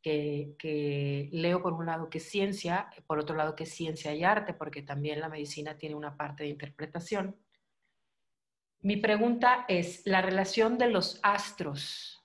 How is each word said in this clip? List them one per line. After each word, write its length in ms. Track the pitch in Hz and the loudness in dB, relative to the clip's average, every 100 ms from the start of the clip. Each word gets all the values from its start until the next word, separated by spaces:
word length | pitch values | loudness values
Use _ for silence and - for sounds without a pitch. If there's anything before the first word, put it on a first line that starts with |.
Que, 520 | 160 151 147 147 143 - | 0 0 0 -2 -6 -8
que 680 | 160 151 147 143 143 143 143 | -4 -2 0 0 0 -2 -4
leo 300 | 170 170 180 | -2 0 2
por 100 | 180 | 0
un 140 | 165 165 | -2 -4
lado 220 | 165 165 | -4 -4
que 100 | 165 | -8
es 100 | - | -4
ciencia, 600 | 202 196 196 175 175 - - _ | 0 0 0 -2 -2 -2 -14 _
por 100 | 151 | -2
otro 180 | 151 156 | 0 0
lado 200 | 156 156 | 0 -2
que 80 | |
es 100 | 160 | -8
ciencia 400 | - 160 156 151 | -6 -6 -4 -4
y 100 | 147 | 2
arte, 300 | 175 214 208 | 4 4 0
porque 280 | 170 147 143 | -6 -8 -10
también 360 | 143 143 147 151 | -8 -4 -4 -4
la 80 | 160 | -6
medicina 480 | 156 147 156 151 151 | -6 -8 -6 -8 -8
tiene 180 | 156 151 | -8 -6
una 200 | 147 143 | -8 -6
parte 260 | 147 143 | -8 -6
de 60 | 147 | -6
interpretación. 880 | 147 143 - 151 170 170 208 196 - _ _ _ _ _ _ _ _ _ _ _ _ _ _ | -6 -10 -10 -8 -8 -4 -2 -2 -8 _ _ _ _ _ _ _ _ _ _ _ _ _ _
Mi 160 | 196 208 | 0 2
pregunta 680 | 208 208 233 240 247 254 - | 4 4 4 6 6 4 4
es, 360 | 180 170 - - | 2 2 -4 2
¿la 160 | 190 | 4
relación 560 | 185 185 190 - 220 240 | 4 2 2 4 4 6
de 120 | 240 | 4
los 300 | 208 175 - | 4 2 2
astros 1000 | 208 208 - - 156 143 - - - - | 2 2 -2 -6 -6 -6 -8 -10 -12 -16